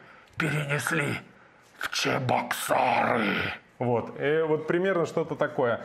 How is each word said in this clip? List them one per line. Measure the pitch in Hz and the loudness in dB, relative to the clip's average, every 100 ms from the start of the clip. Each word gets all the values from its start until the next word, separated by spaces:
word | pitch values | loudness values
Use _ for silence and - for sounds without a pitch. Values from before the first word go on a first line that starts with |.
| - - - - | -20 -20 -18 -4
перенесли | 160 151 143 143 - 165 139 120 - - - - - - | -2 -2 -2 -4 -2 -2 -2 -4 -8 -20 -20 -20 -20 -10
в | - | -6
Чебоксары». | - 139 131 127 123 120 - - 135 127 117 117 120 101 95 - - - _ | -2 0 0 2 0 0 -6 0 2 4 2 2 2 0 0 -4 -6 -16 _
Вот. | 123 117 120 - | 0 0 -2 -4
И | 139 156 | 0 2
вот | 160 156 156 | 2 0 2
примерно | 170 190 175 | 0 2 2
что-то | 160 - 160 | 0 -2 -4
такое, | 147 147 143 123 110 | -2 -2 2 2 0